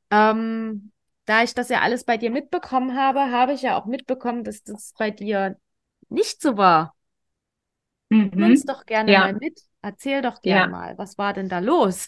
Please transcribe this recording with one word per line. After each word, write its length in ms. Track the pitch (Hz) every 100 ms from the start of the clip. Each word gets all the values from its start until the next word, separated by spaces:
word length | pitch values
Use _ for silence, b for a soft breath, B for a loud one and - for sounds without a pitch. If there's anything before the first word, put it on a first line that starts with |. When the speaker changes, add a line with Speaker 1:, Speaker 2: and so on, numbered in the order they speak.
| _
Speaker 1:
Ähm, 840 | 214 220 220 226 226 220 214 208 _ _ _ -
da 180 | 220
ich 100 | 240
das 160 | - 247
ja 120 | 240
alles 240 | - 240 -
bei 120 | 226
dir 140 | 233
mitbekommen 640 | 254 - - - 262 262 254
habe, 360 | 269 269 269
habe 220 | 240 254
ich 80 | 277
ja 180 | 254 -
auch 60 | 208
mitbekommen, 580 | 262 - 254 240 240
dass 200 | 214 208
das 300 | - 214 - -
bei 140 | 214
dir 460 | 208 202 202 196 - _ _ _ _ _
nicht 320 | 294 453 -
so 160 | 302 202
war. 380 | 185 160 160 _ _ _ _ _ _ _ _ _ _ _ _
Speaker 2:
Mhm. 220 | 220 196
Speaker 1:
Nimm 120 | 185
uns 220 | 214 277 269
doch 200 | 262 -
gerne 260 | 220 214
Speaker 2:
Ja. 120 | 196
Speaker 1:
mal 100 | 190
mit. 260 | 202 302 - _ _
Erzähl 400 | 202 202 277 277
doch 200 | 254 -
gerne 240 | - 196 180
Speaker 2:
Ja. 20 |
Speaker 1:
mal, 300 | 180 - -
was 200 | - -
war 160 | 202
denn 160 | 202 190
da 100 | 180
los? 480 | 208 339 208 180